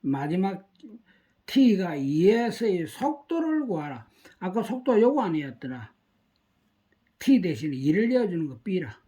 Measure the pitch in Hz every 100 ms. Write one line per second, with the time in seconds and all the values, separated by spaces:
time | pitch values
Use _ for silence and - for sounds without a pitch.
0 | 139 139 143 180 190 190 _ _ - -
1 | _ _ _ _ - 277 254 196 180 147
2 | 139 151 185 233 233 - 233 185 160 -
3 | 262 311 - 330 320 311 269 165 147 123
4 | - _ - _ 185 202 - 254 254 220
5 | 233 285 208 156 139 123 135 127 107 _
6 | _ _ _ _ _ _ _ _ _ _
7 | _ _ - 262 180 131 151 131 135 175
8 | 233 247 220 170 156 120 - 185 139 -